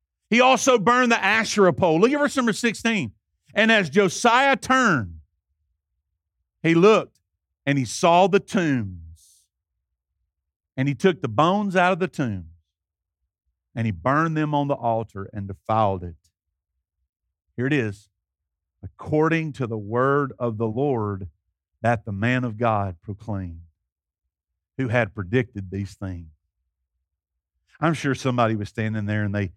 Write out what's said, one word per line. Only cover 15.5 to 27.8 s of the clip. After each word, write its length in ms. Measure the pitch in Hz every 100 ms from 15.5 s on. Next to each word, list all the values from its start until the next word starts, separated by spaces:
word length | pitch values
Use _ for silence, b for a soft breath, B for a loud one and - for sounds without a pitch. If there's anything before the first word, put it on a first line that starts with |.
| - - 110 101 95
it." 140 | 87 80 _ _ _ _ _ _ _ _ _ _ _ _ _ -
Here 120 | 135
it 40 |
is. 380 | 147 107 101 _ _ _ _ _ _ _ _
"According 680 | - - - 151 160 165 160
to 160 | 127 113
the 100 | 110
word 540 | 101 120 135 143 135 -
of 220 | 120 110
the 80 | 113
Lord 600 | 113 143 120 104 95 85 - _ _ _ _
that 240 | 113 117
the 60 | 110
man 320 | 98 117 127
of 140 | 123 107
God 400 | 117 104 98 82
proclaimed," 580 | - 101 113 98 90 82 82 _ _ _ _ _ _ _ _ _ _ -
who 120 | 127
had 260 | 123 107
predicted 560 | 110 90 123 117 104 92
these 240 | 98 98
things. 380 | - 95 87 82 _ _ _ _ _ _ _ _ _ _ _ _ _ _
I'm 140 | b